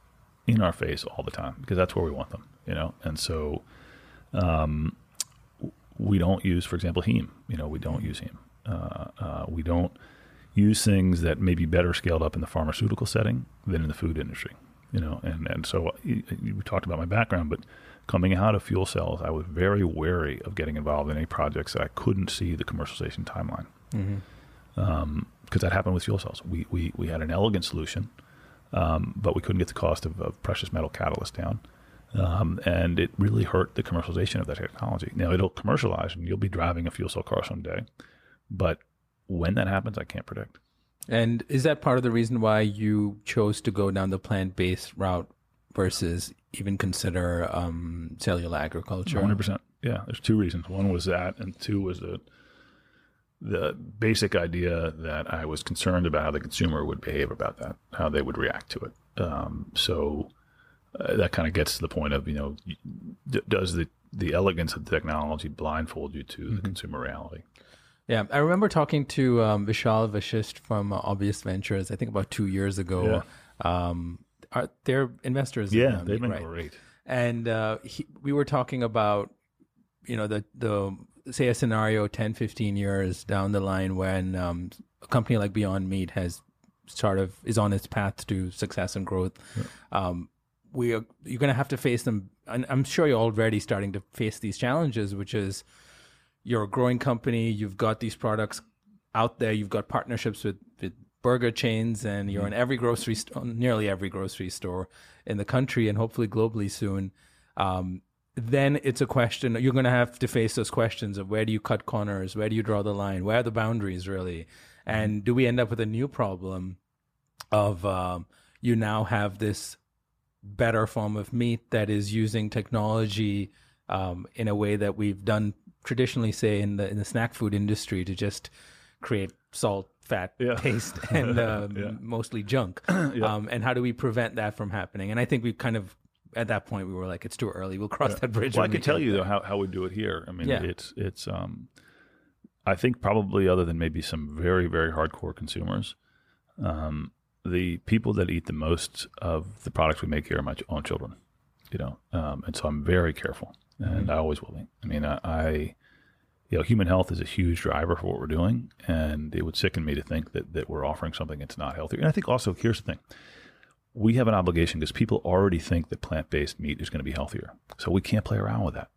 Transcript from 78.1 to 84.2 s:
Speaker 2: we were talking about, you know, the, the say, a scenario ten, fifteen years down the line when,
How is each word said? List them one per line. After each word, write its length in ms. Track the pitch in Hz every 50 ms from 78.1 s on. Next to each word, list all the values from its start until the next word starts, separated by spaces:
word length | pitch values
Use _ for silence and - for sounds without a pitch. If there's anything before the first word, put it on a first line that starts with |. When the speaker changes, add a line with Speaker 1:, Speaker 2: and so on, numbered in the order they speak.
| - -
Speaker 2:
we 100 | 139 139
were 140 | 143 147 139
talking 380 | - 147 131 123 - 135 127 120
about, 500 | 113 110 113 107 104 104 104 101 - - _ _ _ _ _ _ _ _ _ _ _ _ _ -
you 100 | - 120
know, 120 | 110 107
the, 180 | 104 107 104 104 - -
the 400 | 131 120 107 104 101 98 98 95 - - - _ - _ 131
say, 160 | - - 135
a 60 | 123 113
scenario 540 | - 135 117 110 110 110 110 110 107 104
ten, 260 | 104 - - 110 107 107
fifteen 420 | - 113 107 - - 110 101 101
years 480 | 101 101 98 98 98 95 92 90 - -
down 280 | - 107 98 98 101
the 80 | 104 101
line 360 | 95 98 95 95 95 95 92
when, 400 | 92 95 92 95 95